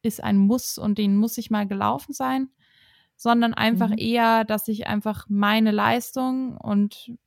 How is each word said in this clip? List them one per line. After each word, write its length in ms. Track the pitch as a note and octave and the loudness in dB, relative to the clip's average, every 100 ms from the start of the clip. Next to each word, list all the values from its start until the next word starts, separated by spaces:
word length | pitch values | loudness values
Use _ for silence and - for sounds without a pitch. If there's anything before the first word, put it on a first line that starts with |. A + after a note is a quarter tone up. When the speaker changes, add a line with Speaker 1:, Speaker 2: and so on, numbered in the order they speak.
Speaker 1:
ist 200 | A3+ - | -6 -4
ein 160 | A3 G3+ | 0 4
Muss 400 | G3 B3+ - - | 4 2 -2 -6
und 180 | G#3 G3+ | -4 0
den 200 | G3+ G3+ | 2 2
muss 200 | A3+ A#3+ | 2 -2
ich 140 | - | -4
mal 160 | G#3+ G3+ | -2 -2
gelaufen 480 | G3 G3+ C4+ - | 0 0 -2 -6
sein, 340 | C#4+ C4 C4 C4 _ _ _ _ _ _ _ | -6 -2 -2 -4 _ _ _ _ _ _ _
sondern 360 | A#3 A#3 A#3 | 0 2 2
einfach 380 | - A3 F#3 F#3+ | 2 0 2 2
Speaker 2:
Mhm. 80 | A3 | 0
Speaker 1:
eher, 460 | A3+ A#3+ A3+ A3+ | 0 2 2 2
dass 220 | A3 G#3+ - | 0 -4 -4
ich 180 | G#3+ - | -6 -4
einfach 400 | G#3 G#3+ G#3 - | -4 -4 -6 -4
meine 440 | G3+ G3+ A3 A3 | 0 2 4 4
Leistung 840 | G#3 G#3 A#3+ - C4 B3+ C4 C4 - | 2 2 0 -2 -6 -4 -4 -6 -8
und 560 | - G3+ G3+ - - A#3+ | -2 0 0 -4 -16 -18